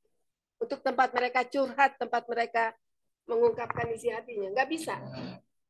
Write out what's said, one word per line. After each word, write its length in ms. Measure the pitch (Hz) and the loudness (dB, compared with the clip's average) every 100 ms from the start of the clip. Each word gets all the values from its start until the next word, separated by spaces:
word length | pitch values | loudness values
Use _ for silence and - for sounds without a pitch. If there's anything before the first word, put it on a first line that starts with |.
| _ _ _ _ _ _ | _ _ _ _ _ _
Untuk 240 | 233 277 | -6 -2
tempat 320 | 262 254 254 | 0 2 2
mereka 320 | 247 247 254 | 2 2 2
curhat, 560 | 247 277 262 240 269 - | 0 0 0 4 4 4
tempat 240 | 233 233 | -2 -2
mereka 480 | 233 233 233 233 226 - _ _ _ _ - | -2 -2 0 0 0 -4 _ _ _ _ -2
mengungkapkan 560 | 226 233 226 233 233 233 | 4 4 2 -4 -4 -4
isi 160 | 226 233 | -2 -2
hatinya. 400 | 220 240 214 190 | -4 -6 -6 -2
Nggak 200 | 226 277 | 0 0
bisa. 240 | 320 - 196 - 131 - - _ _ | -2 -4 -8 -8 -10 -12 -14 _ _